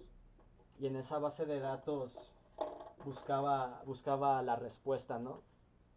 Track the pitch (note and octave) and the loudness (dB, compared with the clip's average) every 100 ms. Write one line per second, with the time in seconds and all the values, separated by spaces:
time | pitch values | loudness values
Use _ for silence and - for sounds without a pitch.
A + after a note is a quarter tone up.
0 | - - - - - - - - C3+ C3+ | -20 -20 -20 -20 -20 -20 -20 -4 -2 -2
1 | C3 D3+ D3 C#3+ D3+ C#3+ C3+ C3 - C#3+ | -2 0 0 0 0 0 0 -2 -2 -2
2 | B2 - - - - - - - - - | -2 -8 -16 -20 -20 -6 -6 -6 -14 -10
3 | C#3 C3+ - C#3 C#3+ C#3 B2+ B2 C3+ C3 | -8 -8 0 2 4 2 2 -4 -8 -6
4 | - C#3 C#3 C3+ B2 A#2 A#2+ - C3+ C3 | 0 4 6 4 4 2 0 -6 0 0
5 | - A#2+ B2 D#3+ - - - - - | 0 -4 -4 -8 -14 -20 -20 -20 -20